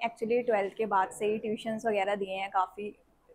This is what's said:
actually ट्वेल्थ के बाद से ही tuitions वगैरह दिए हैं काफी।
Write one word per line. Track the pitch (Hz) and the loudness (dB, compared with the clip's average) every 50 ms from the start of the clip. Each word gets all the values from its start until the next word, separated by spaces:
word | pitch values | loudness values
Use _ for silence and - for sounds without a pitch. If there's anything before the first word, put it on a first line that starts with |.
| 240 | -4
actually | 233 233 - 233 220 233 247 240 | -4 -4 -4 -2 2 2 2 4
ट्वेल्थ | 240 220 202 196 190 - | 4 4 4 2 0 -2
के | - 220 | -2 -2
बाद | 202 202 190 190 190 | 2 4 2 2 2
से | - - 220 | 0 -2 -2
ही | 208 214 220 | 0 0 0
tuitions | 220 220 214 226 - 226 220 220 220 | -2 -4 -4 -4 -4 -4 -4 -2 0
वगैरह | 226 208 202 190 202 202 | 0 2 2 2 0 0
दिए | 202 196 190 190 | -2 -2 -4 -6
हैं | 190 196 196 | -6 -6 -2
काफी। | 202 190 185 - - 208 208 208 - _ _ _ _ _ _ _ | 0 0 0 0 -2 -8 -10 -10 -12 _ _ _ _ _ _ _